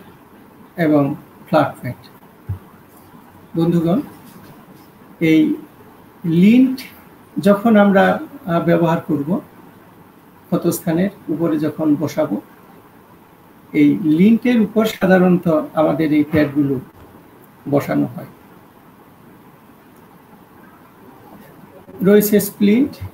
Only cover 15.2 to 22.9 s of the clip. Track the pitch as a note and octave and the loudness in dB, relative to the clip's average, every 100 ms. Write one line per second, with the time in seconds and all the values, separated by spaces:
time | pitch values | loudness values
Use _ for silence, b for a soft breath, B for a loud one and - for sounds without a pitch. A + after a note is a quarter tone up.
15.2 | F#3 F3 F3 D3+ C#3+ D#3+ D3+ D3 D#3 D3+ | 4 2 0 -2 -2 -2 -2 0 0 0
16.2 | D3 D#3+ D3 C#3 C#3 C3 - - - - | 0 0 0 -2 -2 -4 -8 -20 -20 -20
17.2 | - - - - - C#3+ - D3 C#3 - | -20 -20 -20 -18 -4 -4 -2 -4 -4 -8
18.2 | - - - - - _ - - - - | -18 -20 -20 -20 -20 _ -20 -20 -20 -20
19.2 | - - - - - - _ - - - | -20 -20 -20 -20 -20 -20 _ -20 -20 -20
20.2 | _ - - - - - - - - - | _ -20 -20 -20 -20 -20 -20 -20 -20 -20
21.2 | - - - - - - - - F3 G#3 | -20 -20 -20 -20 -20 -20 -20 -4 2 2
22.2 | G#3 G#3 - - G3+ A3 C#4+ | 2 0 -2 -2 0 2 0